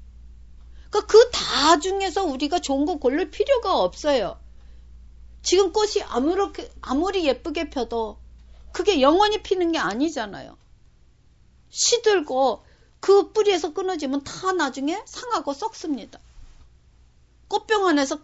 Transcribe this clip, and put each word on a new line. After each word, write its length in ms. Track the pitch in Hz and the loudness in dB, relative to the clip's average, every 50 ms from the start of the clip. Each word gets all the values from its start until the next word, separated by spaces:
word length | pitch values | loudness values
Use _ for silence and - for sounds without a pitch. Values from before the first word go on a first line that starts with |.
| - - - - - - - - - - - - - - - - - - | -20 -20 -20 -20 -20 -20 -20 -20 -20 -20 -20 -20 -20 -20 -20 -20 -10 -4
그러니까 180 | - 415 - | -2 -2 2
그 240 | - - 440 494 480 | 6 8 8 8 8
다 480 | - - - - - 262 285 311 349 294 | 4 -2 -4 -2 0 2 4 4 4 4
중에서 460 | 370 381 381 392 392 370 - 392 392 | 2 -2 -2 -2 -2 -2 -2 -2 -2
우리가 340 | 311 262 262 294 285 349 349 | -2 -2 -4 -2 -2 -2 -2
좋은 260 | - - 269 277 294 | -2 -2 -2 0 0
거 120 | 349 349 | -2 -2
고를 340 | 294 - 247 269 320 370 - | -2 0 0 0 0 -2 -2
필요가 480 | - - - - 554 466 466 392 349 254 | -4 -2 0 2 0 0 2 0 0 2
없어요. 580 | 185 180 - - - 294 277 240 190 156 - - - - - - - - - - - - - - - - - - - - - - | 0 0 -2 -4 -2 0 0 0 0 -4 -6 -12 -18 -20 -20 -20 -20 -20 -20 -20 -20 -20 -20 -20 -20 -20 -20 -20 -20 -20 -20 -12
지금 300 | - - 349 370 392 349 | -4 0 2 2 2 2
꽃이 320 | - 427 427 415 - 403 - | 0 0 -2 0 -2 -4 -6
아무렇게, 640 | - - 247 269 311 359 370 302 302 - - - - - - | -4 -2 -2 0 0 0 0 -2 -4 -4 -10 -14 -16 -16 -14
아무리 440 | - 220 262 285 349 392 392 381 320 | -8 -4 -2 -2 -2 -2 -2 0 0
예쁘게 440 | 277 254 254 - 330 294 339 330 294 | 0 -2 -2 -4 -6 -6 -6 -6 -6
펴도 480 | - 349 - - 233 226 220 208 - - - - - - - - - - - - - | -6 -6 -6 -4 -4 -4 -6 -6 -8 -14 -20 -20 -20 -20 -20 -20 -20 -20 -18 -10 -8
그게 260 | - 330 403 381 269 | -2 0 0 2 4
영원히 420 | 254 285 320 381 415 415 427 415 | 4 6 6 6 4 4 2 -2
피는 300 | - - 381 370 349 339 | -2 -2 0 0 0 0
게 80 | 320 285 | 0 0
아니잖아요. 760 | 196 175 202 240 294 339 - 254 220 202 180 135 123 110 - - _ _ - - - - _ _ _ - _ _ _ _ _ _ _ _ _ _ _ _ | -2 -2 -2 -2 -2 -2 -2 -4 -8 -8 -10 -14 -16 -16 -20 -20 _ _ -20 -20 -20 -20 _ _ _ -20 _ _ _ _ _ _ _ _ _ _ _ _
시들고 960 | - - - - 480 466 466 440 403 370 294 - 262 262 269 247 208 - - _ _ _ _ _ _ _ - | -6 -4 0 0 0 2 2 2 2 2 0 -2 0 0 2 0 0 -2 -8 _ _ _ _ _ _ _ 2
그 260 | - 392 403 - 403 - | 4 4 4 4 2 0
뿌리에서 380 | 427 403 415 381 339 - 320 | 0 2 2 2 0 -2 -4
끊어지면 520 | 302 392 381 370 370 302 302 262 269 285 277 | -6 -4 -4 -4 -4 -4 -4 -4 -4 -6 -6
다 280 | - - - - 381 | -8 -12 -6 -4 -2
나중에 480 | 381 349 294 262 247 269 269 294 349 427 440 | -2 0 -2 -2 -4 -4 -4 -4 -4 -6 -8
상하고 480 | - - - 494 480 453 339 277 285 277 | -12 -16 -14 -8 -4 -4 -4 -4 -4 -6
썩습니다. 680 | - 427 466 - - - 339 277 220 190 - - - - - - - - - - - - - - _ _ _ _ _ _ _ _ _ _ _ _ _ _ - | -6 -6 -8 -8 -8 -8 -6 -6 -8 -8 -12 -20 -20 -20 -20 -20 -20 -20 -20 -20 -20 -20 -20 -20 _ _ _ _ _ _ _ _ _ _ _ _ _ _ -4
꽃병 360 | 392 415 - - 440 415 381 | -4 -4 -2 0 0 2 2
안에서 320 | 359 294 285 277 277 320 302 | 2 2 2 2 0 -4 -6